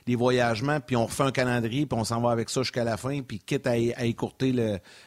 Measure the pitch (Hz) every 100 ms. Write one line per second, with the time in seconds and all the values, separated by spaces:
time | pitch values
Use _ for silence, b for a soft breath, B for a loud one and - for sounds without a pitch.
0 | - 120 123 123 120 110 139 151 - 123
1 | 113 - 135 127 123 120 117 131 147 113
2 | 107 117 120 117 113 - 123 131 117 107
3 | 131 143 127 107 - 139 131 117 117 117
4 | 117 110 110 - 131 123 113 95 B B